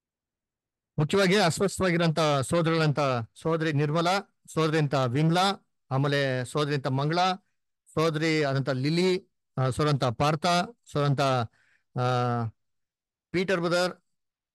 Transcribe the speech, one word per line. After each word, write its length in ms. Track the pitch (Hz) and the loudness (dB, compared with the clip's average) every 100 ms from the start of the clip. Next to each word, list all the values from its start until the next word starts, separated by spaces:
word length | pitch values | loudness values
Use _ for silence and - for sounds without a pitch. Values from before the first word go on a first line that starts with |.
| _ _ _ _ _ _ _ _ _ - | _ _ _ _ _ _ _ _ _ -4
ಮುಖ್ಯವಾಗಿ 360 | 151 196 190 208 | 0 2 2 4
ಅಸ್ವಸ್ಥವಾಗಿರೋಂಥ 840 | 170 156 190 - 185 170 170 156 | 2 0 -2 0 0 2 0 2
ಸೋದರಗಳಂತ 800 | 151 143 123 170 165 165 156 139 135 120 110 | 0 0 0 0 0 2 0 0 0 -2 -6
ಸೋದರಿ 400 | - 160 165 160 | -8 -4 -2 0
ನಿರ್ಮಲಾ, 680 | 143 147 165 170 202 - _ - | 0 0 0 0 0 -4 _ -8
ಸೋದರಿ 300 | 160 156 156 | -2 0 0
ಅಂತ 160 | 143 | 0
ವಿಮಲಾ, 840 | 139 123 135 160 175 196 196 _ _ _ | 0 0 2 2 2 0 -2 _ _ _
ಆಮೇಲೆ 540 | 135 143 143 135 127 123 | -2 0 0 0 -2 -4
ಸೋದರಿ 300 | 151 147 143 | -4 -2 -2
ಅಂತ 120 | 135 | -2
ಮಂಗಳಾ, 580 | 131 147 175 185 185 _ _ _ _ _ 160 | -2 0 0 0 -2 _ _ _ _ _ -2
ಸಹೋದರಿ 480 | 165 147 160 156 | 0 0 0 0
ಆದಂತ 260 | 139 135 139 | 0 0 -2
ಲಿಲಿ, 600 | 127 143 170 185 185 - _ _ - | -2 0 0 2 0 -6 _ _ -4
ಆ, 120 | 131 | -2
ಸಹೋದರಂತ 340 | 139 151 139 | 0 0 0
ಪಾರ್ಥ, 420 | 127 113 143 156 180 175 233 - - | 0 0 0 0 0 0 -2 -10 -8
ಸಹೋದರಂತ, 300 | 147 143 139 139 127 113 _ _ _ _ 123 | -2 0 0 0 0 -4 _ _ _ _ -4
ಆ, 60 | 123 123 123 120 113 - _ _ _ _ _ _ _ | -2 0 0 -2 -4 -10 _ _ _ _ _ _ _
ಪೀಟರ್ 300 | 170 190 180 | -4 -2 -2
ಬದರ್, 420 | 170 175 180 - _ _ _ _ _ | 0 0 -2 -6 _ _ _ _ _